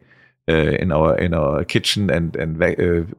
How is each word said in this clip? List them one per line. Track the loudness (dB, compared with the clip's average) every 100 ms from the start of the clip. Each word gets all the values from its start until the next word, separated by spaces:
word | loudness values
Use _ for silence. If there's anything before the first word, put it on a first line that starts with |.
| _ _ _ _ 0
uh, | 2 2 0
in | 0
our, | 2 2 2
in | 0
our | 0 0 -2
kitchen | -2 -2 -2 -2 0
and, | 0 -2 -4
and | -6 0
va-, | -2 0
uh, | 0 0 -2